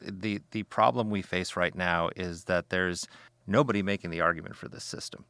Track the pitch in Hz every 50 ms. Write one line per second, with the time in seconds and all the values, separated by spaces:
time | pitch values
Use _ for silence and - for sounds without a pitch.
0 | - - 101 92 92 110 101 101 - _ - 110 101 - - - 110 120 123 123
1 | 113 107 104 98 90 - - 90 95 - - 92 87 87 - 90 90 87 87 85
2 | 85 82 - - 90 87 85 85 - - 92 87 85 - - 92 92 92 87 -
3 | - - - - - - _ _ - 98 98 127 147 127 104 101 95 98 101 98
4 | - 87 82 85 82 85 85 80 80 - - - - - - - - - - -
5 | - - - - -